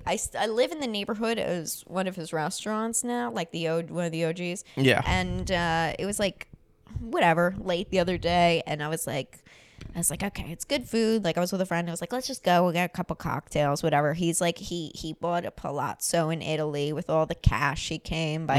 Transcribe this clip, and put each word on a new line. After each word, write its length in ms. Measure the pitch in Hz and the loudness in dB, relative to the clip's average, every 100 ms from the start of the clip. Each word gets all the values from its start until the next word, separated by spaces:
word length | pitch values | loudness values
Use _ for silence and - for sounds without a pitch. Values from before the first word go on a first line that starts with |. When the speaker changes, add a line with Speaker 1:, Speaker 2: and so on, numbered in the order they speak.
| - | -4
Speaker 1:
I, 100 | 208 | -4
st-, 260 | - - | -4 -2
I 40 | 226 | 0
live 260 | 220 - | 2 2
in 80 | 320 | 0
the 60 | 262 | -4
neighborhood 520 | 208 196 214 226 226 | -2 -2 -2 0 0
as 440 | - 175 156 - - | -2 -2 -4 -10 -6
one 200 | 180 185 | -4 -4
of 100 | 180 | -4
his 160 | 160 | -4
restaurants 720 | 160 151 - 214 214 226 226 | -2 -2 -4 -4 -2 -2 -2
now, 260 | 240 240 240 | -2 -2 -2
like 220 | 226 165 | -4 -4
the 160 | 165 160 | -2 0
O-, 140 | 165 | 0
one 240 | 165 165 175 | -2 -4 -2
of 60 | |
the 120 | 160 | 0
O 80 | 165 | 0
Gs. 320 | 175 175 180 - - | -2 -4 -6 -6 2
Speaker 2:
Yeah. 260 | 131 113 - | 6 6 4
Speaker 1:
And, 440 | 185 180 180 - | 0 0 -4 0
uh, 400 | 180 170 165 160 - | 0 2 2 0 -2
it 80 | 190 | -4
was, 120 | 208 | -2
like, 300 | 202 - - - _ _ - 220 | -2 -4 -14 -20 _ _ -12 -10
whatever, 540 | 233 339 175 165 175 190 | -4 2 4 6 2 0
late 320 | 190 175 175 | -2 -2 0
the 80 | 185 | 0
other 180 | 175 175 | 2 2
day, 440 | 170 175 175 170 - | 2 6 6 4 0
and 160 | 151 | -4
I 60 | 151 | -2
was 180 | 160 - | -4 -2
like, 360 | 139 - - - - - - - | -4 -6 -12 -20 -20 -20 -18 -12
I 40 | 170 | -4
was 120 | 170 | -2
like, 120 | 156 | 0
"Okay, 240 | 196 - - | -4 -6 -8
it's 140 | 165 | -8
good 220 | - 277 139 | -2 -2 0
food." 340 | 226 220 226 | 2 4 4
Like, 120 | 196 165 | 2 2
I 20 | |
was 120 | 180 | 2
with 80 | 190 | 0
a 60 | 185 | 0
friend. 220 | 170 175 | 0 -2
I 20 | |
was 80 | 170 | -4
like, 120 | 170 | -6
"Let's 140 | 247 254 | -6 -6
just 160 | 254 | -2
go. 220 | - 175 | 4 6
We'll 80 | 180 | 6
get 120 | 170 | 4
a 40 | 180 | 0
couple 260 | - 175 160 | -2 -6 -4
cocktails, 680 | - 139 - 151 143 143 | -4 -4 -2 0 2 2
whatever." 320 | 165 147 147 | 2 2 2
He's 260 | 160 170 160 | 2 0 2
like, 180 | 175 170 | 0 -2
he, 320 | - 175 151 | -6 -6 -8
he 180 | - 160 | -8 -10
bought 300 | 156 170 175 - | -6 -2 -2 -4
a 40 | |
palazzo 800 | - - 143 135 - - 170 156 | -8 -6 -4 -4 -4 0 2 2
in 120 | 160 | 0
Italy 500 | - 156 151 143 143 | -2 -2 0 -2 -2
with 160 | 151 - | -2 0
all 160 | 160 | 2
the 100 | 156 | 2
cash 540 | - - 107 143 151 - | 4 4 4 2 0 -4
he 100 | 160 | -6
came 480 | - 160 160 156 | -4 -2 -2 -2
by 120 | 156 | 2